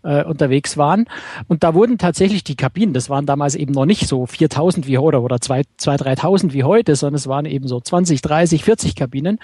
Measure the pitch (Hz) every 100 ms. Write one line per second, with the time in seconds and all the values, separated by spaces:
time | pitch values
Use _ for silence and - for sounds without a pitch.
0 | 156 143 151 151 143 139 - 151 147 196
1 | 233 - - - - 165 170 165 240 233
2 | 180 - 190 202 - 135 135 180 214 127
3 | 131 139 143 143 143 139 143 135 143 214
4 | - 131 123 - 156 135 175 180 135 131
5 | 156 139 123 123 - 131 147 - 151 139
6 | 135 131 160 196 175 135 131 220 196 139
7 | 143 147 131 135 151 143 131 123 - 180
8 | 180 143 151 151 175 160 - 226 156 -
9 | 131 139 170 220